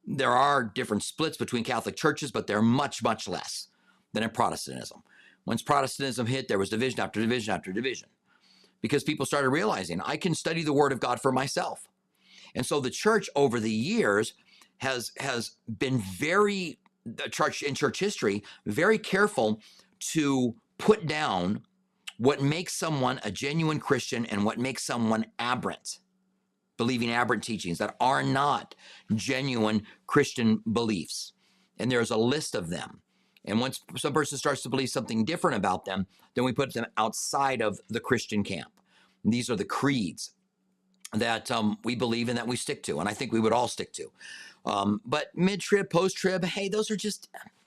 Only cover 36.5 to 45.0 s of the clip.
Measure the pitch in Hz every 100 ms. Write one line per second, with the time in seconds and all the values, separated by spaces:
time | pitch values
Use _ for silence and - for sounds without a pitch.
36.5 | 123 135 117 113 - 110 - - 143 139
37.5 | 127 110 90 - 110 - 117 - 104 98
38.5 | 80 - _ _ _ _ _ 101 120 120
39.5 | 107 104 - 135 131 87 - - _ _
40.5 | _ _ _ _ _ - 107 117 113 -
41.5 | 117 107 107 113 123 123 117 117 120 117
42.5 | 120 - 143 - 76 98 107 127 113 110
43.5 | 117 120 - - - - - - - -
44.5 | - - 101 101 104